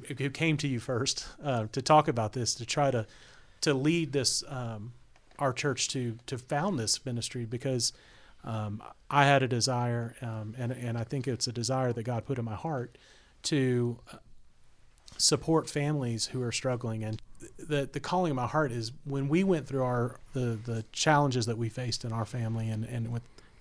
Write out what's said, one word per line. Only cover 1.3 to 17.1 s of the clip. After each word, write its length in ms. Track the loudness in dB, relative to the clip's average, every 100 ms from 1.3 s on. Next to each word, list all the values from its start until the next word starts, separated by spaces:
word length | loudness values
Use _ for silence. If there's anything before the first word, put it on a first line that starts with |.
| -6
uh, 220 | -2 0 0
to 80 | -2
talk 260 | 6 8 8
about 240 | 2 -2
this, 240 | -2 -2 -4
to 100 | -2
try 240 | 2 2
to, 160 | 2 -2 -10 -20 -20 -20 -2
to 120 | 0
lead 400 | 2 4 2 0
this, 320 | 0 2 0 -4
um, 460 | -6 -6 -8 -10 -14 -20 -20 -20 -2
our 120 | -2
church 380 | 0 -2 0 -2
to, 280 | -2 -4 -4 -8
to 100 | -8
found 420 | -2 0 0 0
this 260 | 0 -2 -2
ministry, 380 | -4 -4 -6
because, 480 | -6 -4 0 0 0 -4 -14 -20 -20 -14 -6
um, 360 | -4 -4 -6 -10 -20 2
I 160 | 6 8
had 180 | 6
a 40 | 4
desire, 680 | 2 2 2 0 0 -4 -6
um, 340 | -6 -6 -8 -4
and, 140 | -4
and 260 | -4 -4 -4
I 60 |
think 240 | -2 -2 -2
it's 200 | -2 -2
a 40 |
desire 420 | -2 0 2 2
that 100 | 0
God 220 | -2 -4 -2
put 120 | -4
in 80 | -4
my 100 | -4
heart 420 | -4 -4 -6 -12 -20 -20 -20 -10
to, 560 | 0 2 4 4 2 -2 -10
uh, 60 | -20 -18 -20 -20 -20 -20 -20 -20 -20 -18 0
support 520 | 2 2 2 2 2
families 580 | -2 0 0 -2 -2 -4
who 160 | -4
are 80 | -2
struggling. 520 | -2 -2 -2 -2 -4
And 180 | -4